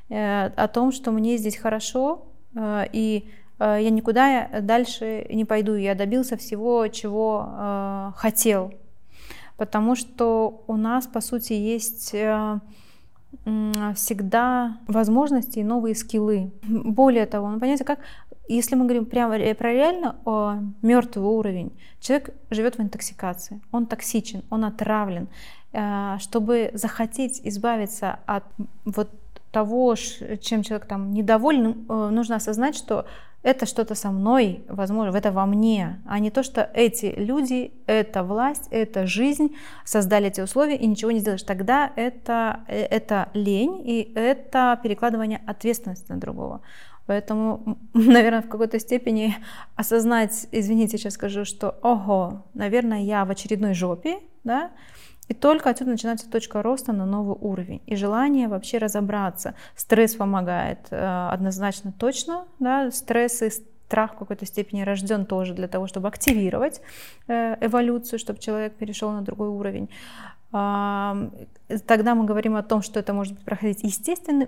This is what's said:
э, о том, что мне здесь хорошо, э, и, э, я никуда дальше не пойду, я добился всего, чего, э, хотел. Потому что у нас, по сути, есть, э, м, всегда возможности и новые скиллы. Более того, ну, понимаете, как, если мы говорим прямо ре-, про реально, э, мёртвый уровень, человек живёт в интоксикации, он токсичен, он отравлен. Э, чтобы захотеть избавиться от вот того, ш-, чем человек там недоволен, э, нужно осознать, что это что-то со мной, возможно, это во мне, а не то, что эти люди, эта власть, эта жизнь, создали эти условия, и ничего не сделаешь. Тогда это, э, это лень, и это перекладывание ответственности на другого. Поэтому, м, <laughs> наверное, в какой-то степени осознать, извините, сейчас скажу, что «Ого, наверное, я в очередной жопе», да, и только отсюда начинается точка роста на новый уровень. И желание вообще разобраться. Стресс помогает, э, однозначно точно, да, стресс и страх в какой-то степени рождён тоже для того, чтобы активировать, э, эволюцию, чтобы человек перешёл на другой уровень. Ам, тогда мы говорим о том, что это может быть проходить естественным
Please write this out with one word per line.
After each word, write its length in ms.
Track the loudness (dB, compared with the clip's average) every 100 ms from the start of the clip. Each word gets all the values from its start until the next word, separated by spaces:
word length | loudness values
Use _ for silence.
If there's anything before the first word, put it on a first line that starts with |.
| -8
э, 380 | -2 0 0 0
о 200 | 2 2
том, 240 | 4 2
что 200 | 2 0
мне 260 | 0 2 2
здесь 200 | 0 -2
хорошо, 680 | -2 -2 -2 0 0 0 -6 -16 -12 -6
э, 300 | -2 0 -2
и, 380 | 0 0 0 -4 -16 -14 0
э, 180 | 2 4
я 60 | 4
никуда 580 | 2 4 6 6 6 0 -4
дальше 680 | 2 4 2 -2 -6 -6 -4
не 160 | -2 0
пойду, 300 | 2 2 2
я 180 | 0
добился 420 | 0 2 2 0 -4
всего, 500 | -6 -4 2 2 2
чего, 580 | -2 -4 0 0 0 -4
э, 640 | -6 -4 -2 -4 -4 -8 -2
хотел. 580 | 0 2 4 2 0 -8 -16 -16 -18 -16 -16 -16 -14 -8
Потому 380 | -2 0 2 2
что 680 | -2 0 2 4 2 -2 -4
у 80 | -2
нас, 300 | 2 0 0
по 160 | -4
сути, 320 | -4 -4 -2
есть, 640 | -2 0 -2 -4 -8 -6 -2
э, 440 | 0 0 0 -4 -6 -20 -20 -20 -20 -20 -20 -12 -4
м, 480 | -2 0 0 -2 -2
всегда 800 | -2 -2 0 2 4 2 0 -4 -2
возможности 720 | 2 4 4 4 2 0 -2
и 40 |
новые 300 | 0 0 0
скиллы. 580 | -2 -2 0 2 2 0 -6 -2
Более 580 | -2 0 6 6 6 2
того, 220 | 0 -2
ну, 100 | -2
понимаете, 240 | 0 0
как, 160 | 0 -4 -6 -16 -16 -14 -2
если 260 | 0 2 4
мы 100 | 4
говорим 200 | 2 0
прямо 320 | 0 2 2
ре-, 160 | 2
про 180 | 2 2
реально, 440 | 4 4 2 -2 -4 -2
э, 340 | 0 0 -2 -6 0
мёртвый 460 | 6 6 4 0 2
уровень, 420 | 2 0 -2 -6 -10 -16 -10
человек 340 | 0 0 0 -14 -6
живёт 260 | 0 0 0
в 40 |
интоксикации, 800 | -4 -4 -10 -6 -6 -6 -10 -14 -4
он 140 | -2 -2
токсичен, 560 | -4 -2 -2 -2 -8 -4
он 140 | -2 -2
отравлен. 600 | -2 0 0 0 -4 -6 -10 -16 -16 -8 -4
Э, 400 | -2 -2 -4 -6
чтобы 520 | -2 -2 2 2 2
захотеть 680 | -2 -6 -2 -4 -2 -4 -4
избавиться 760 | -6 -2 0 0 -2 -4 -6 -6 -4
от 180 | -4 -4 -10 -8 -8 -6
вот 240 | -2 -4 -6 -16 -16 -4
того, 440 | -2 0 4 4 2
ш-, 420 | -2 -10 -8 -8
чем 260 | -2 -2
человек 240 | 0 -4 -4
там 240 | -6 -2
недоволен, 760 | 0 4 6 6 4 4 0 -4
э, 200 | -2 2
нужно 240 | 2 2 -2
осознать, 380 | -2 0 0 -2
что 280 | -4 -4 -4 -12 -16 -4
это 220 | 2 2 0
что-то 280 | -2 -2
со 160 | -2 -2
мной, 540 | 0 4 6 4 0 -8
возможно, 480 | -4 -2 0 0 2
это 140 | 2
во 120 | 2 2
мне, 540 | 4 4 4 0 -6 -4
а 120 | -2
не 120 | 0
то, 120 | 0
что 180 | 0 0 0
эти 400 | 4 4 4 -4 -2
люди, 540 | -2 0 0 0 -4 -8 0
эта 360 | 2 2 -2
власть, 440 | -2 0 0 -2 -4
эта 340 | -2 0 0 0
жизнь, 440 | 2 2 2 0 -2 -16 -14
создали 440 | -2 2 4 4 2
эти 120 | -2
условия, 360 | -2 2 2 2
и 100 | 2
ничего 240 | 2 2
не 80 | 0
сделаешь. 240 | 0 -2
Тогда 480 | -2 -4 2 2 2 -2
это, 640 | -4 -4 -2 0 0 -4 -4
э, 160 | -4 0
это 420 | 0 2 0 0
лень, 480 | 0 2 2 2 -2 -2
и 280 | -2 -2 0
это 640 | 2 0 0 2 4 4
перекладывание 600 | 0 0 0 0 -2 -4 -6
ответственности 640 | -4 -2 -2 -4 -10 -8
на 60 | -8
другого. 420 | -6 -6 -8 -10 -14 -18 -18 -12 -2
Поэтому, 560 | -2 0 0 0 -2 -4
м, 120 | -6 0
<laughs> 0 | 6 10
наверное, 280 | 10 10 4
в 60 | -2
какой-то 320 | 0 0 0
степени 560 | 0 -2 2 0 0 -2 -6 -16 -14 -6
осознать, 720 | 0 4 4 4 2 -2 -4
извините, 440 | -2 2 4 4 0
сейчас 160 | -6 -4
скажу, 280 | -4 -4
что 320 | -6 -4 -4 0
«Ого, 640 | 2 2 4 2 2 -4 -12
наверное, 480 | -6 0 2 2 0
я 220 | 0 0 0
в 40 |
очередной 440 | -2 -2 0 0
жопе», 460 | 0 0 -2 -2 -4 -8 -10 -2
да, 260 | -2 -2 -10 -20 -20 -20 -16 -8
и 60 |
только 380 | 2 4 6 4
отсюда 200 | 0 0
начинается 380 | -2 -2 -4 -2
точка 320 | -4 -2 -2
роста 320 | 0 0 0
на 120 | -2 0
новый 300 | 0 -2 -2
уровень. 400 | -4 -4 -6 -10 -4
И 80 | -2
желание 520 | 0 2 4 4 2
вообще 300 | -2 -2 -2
разобраться. 760 | 0 0 0 0 -2 -4 -10 -10 -16 -8
Стресс 400 | 4 6 6 4
помогает, 640 | 0 0 0 0 -2 -4 -6
э, 380 | -4 -2 -2 -2
однозначно 580 | 0 0 0 -2 -4 -8
точно, 540 | -2 -2 -2 -4 -6 -8 -4
да, 320 | 0 2 0
стресс 500 | -2 0 2 2 0
и 80 | -2
страх 640 | -4 -14 -18 -2 0 0
в 40 | -2
какой-то 260 | -10 -8 -8
степени 380 | -6 -4 -2
рождён 420 | -2 -2 0 -2 0
тоже 280 | -2 -2 -4
для 120 | -4
того, 200 | -4 -4
чтобы 200 | -4 -6
активировать, 720 | 0 2 4 2 0 -2 -4 -18 -20 -18 -16 -4
э, 280 | -2 -2 0
эволюцию, 600 | 2 2 2 0 -4 -8
чтобы 200 | -6 -8
человек 360 | -4 -4 -4 -6
перешёл 360 | -8 -4 -4
на 100 | -4
другой 260 | -6 -4 -4
уровень. 420 | -4 -4 -6 -8 -12 -18 -18 -18 -18 -8
Ам, 800 | -2 0 0 0 0 -2 -2 -4 -8 -20 -18 -8 -4 2
тогда 260 | 4 6
мы 120 | 4 2
говорим 300 | 0 0 0
о 60 |
том, 220 | 0 0
что 160 | 0 -6
это 140 | -4
может 200 | -4 -4
быть 100 | -8 -8
проходить 380 | -2 -2 -2
естественным 640 | -4 -4 -4 -4 0 2